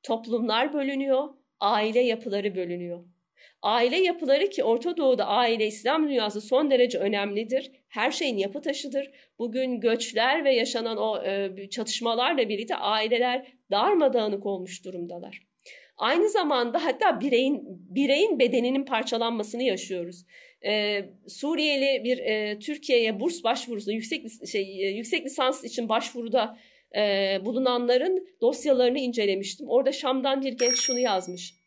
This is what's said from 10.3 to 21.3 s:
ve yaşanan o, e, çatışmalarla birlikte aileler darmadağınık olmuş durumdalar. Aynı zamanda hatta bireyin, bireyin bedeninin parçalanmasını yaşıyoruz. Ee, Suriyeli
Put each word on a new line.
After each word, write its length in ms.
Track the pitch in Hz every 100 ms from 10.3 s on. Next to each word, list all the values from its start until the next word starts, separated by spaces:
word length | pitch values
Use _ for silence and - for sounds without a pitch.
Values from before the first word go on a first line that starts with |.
| 311 277
ve 80 |
yaşanan 440 | 247 - 233 226 214
o, 260 | 220 208
e, 460 | - 196 196 190 196
çatışmalarla 800 | 233 214 - 233 226 254 294 220
birlikte 260 | 208 226 -
aileler 720 | 190 214 220 240 247 254 262 _ _
darmadağınık 760 | 196 302 381 277 247 214 202 202
olmuş 400 | 196 185 - 190
durumdalar. 560 | 180 175 175 - - _ _ - - - -
Aynı 320 | 226 330 427
zamanda 560 | 415 311 262 240 330 311
hatta 360 | 254 415 233
bireyin, 400 | 277 240 269 269 -
bireyin 720 | 185 - 190 277 285 440 285
bedeninin 460 | 240 247 240 269 269
parçalanmasını 800 | 226 220 226 226 233 208 233
yaşıyoruz. 640 | 254 185 - 185 175 175 _ - - _ -
Ee, 400 | 214 208 208 190 -
Suriyeli 760 | -